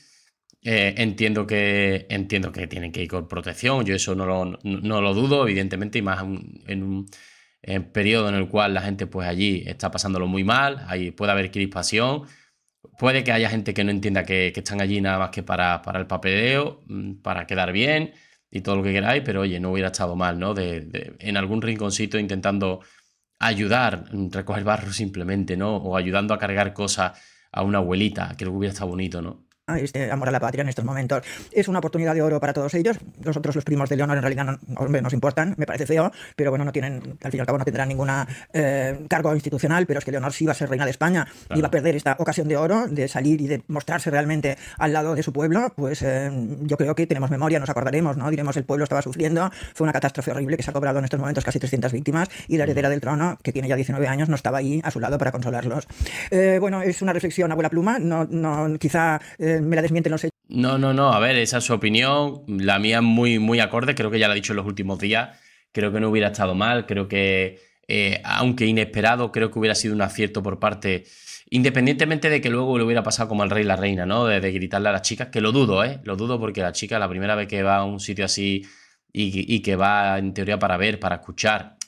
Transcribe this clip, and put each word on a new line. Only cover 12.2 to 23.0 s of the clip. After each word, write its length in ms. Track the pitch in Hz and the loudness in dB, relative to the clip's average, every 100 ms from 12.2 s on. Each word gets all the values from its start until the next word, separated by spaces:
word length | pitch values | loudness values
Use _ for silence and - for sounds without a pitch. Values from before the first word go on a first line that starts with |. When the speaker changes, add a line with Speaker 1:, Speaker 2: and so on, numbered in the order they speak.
| 143 - _ _ _ _ - - | -6 -20 _ _ _ _ -20 -2
Speaker 1:
puede 260 | 127 131 127 | 2 2 2
que 60 | |
haya 160 | 113 113 | 2 2
gente 240 | 110 104 | 0 -2
que 100 | 101 | 0
no 80 | 101 | 0
entienda 320 | 104 104 98 | 0 0 0
que, 280 | 90 95 92 | 2 2 2
que 80 | 87 | -2
están 180 | - 101 | -6 -2
allí 200 | 98 101 | 0 0
nada 180 | 95 95 | 0 0
más 100 | 92 | -2
que 120 | - | -4
para, 380 | - 90 90 85 | -4 0 2 0
para 180 | - 92 | -2 -6
el 80 | 92 | -4
papeleo, 720 | 92 95 98 117 135 147 - - | -2 0 2 2 0 -2 -6 -12
mm, 280 | 101 98 98 | -10 -8 -8
para 240 | 98 92 85 | -6 -6 -4
quedar 240 | 95 90 | -2 0
bien 400 | 92 127 156 156 - _ _ _ | 2 2 2 -2 -10 _ _ _
y 120 | 95 | -8
todo 160 | 92 98 | -2 0
lo 60 | |
que 100 | 98 | 0
queráis, 300 | 98 101 139 135 | 0 2 0 0
pero, 160 | 95 | -2
oye, 180 | 98 87 | -2 -2
no 120 | 92 | -2
hubiera 180 | 95 95 | -2 -2
estado 260 | 92 90 87 | -2 -4 0
mal, 240 | 90 87 | -2 0
¿no? 140 | 92 | -4
De, 280 | 101 90 82 | -2 -4 -6
de, 340 | 80 - - - | -8 -10 -12 -12
en 160 | 104 101 | -6 -4
algún 240 | 95 110 | -2 -2
rinconcito 560 | 113 110 104 98 107 107 | -2 -4 -4 -2 -2 -2
intentando 600 | 104 95 101 101 95 92 - _ | -2 -2 0 0 0 -4 -10 _